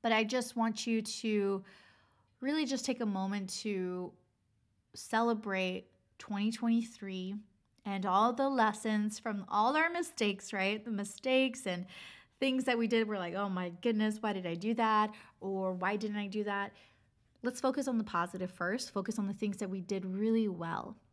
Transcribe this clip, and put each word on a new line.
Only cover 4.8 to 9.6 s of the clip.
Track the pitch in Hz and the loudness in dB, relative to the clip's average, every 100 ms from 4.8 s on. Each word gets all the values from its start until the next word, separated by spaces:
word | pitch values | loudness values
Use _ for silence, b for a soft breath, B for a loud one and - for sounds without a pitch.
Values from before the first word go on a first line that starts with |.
| _ - | _ -16
celebrate | - 220 233 220 214 190 185 185 - _ _ _ | -2 2 2 2 -2 0 0 -2 -10 _ _ _
twenty | - 202 214 | -6 0 0
twenty-three | 226 233 233 226 - 196 185 185 208 - _ _ _ 208 | 0 2 2 0 -10 -8 -6 -6 -8 -12 _ _ _ -4
and | 196 | -2
all | 190 190 233 | 4 6 6
the | 240 269 | 4 2
lessons | 262 220 214 220 214 208 214 | 6 4 4 0 0 0 -4
from | 233 220 185 | -6 -6 -2
all | 208 | 2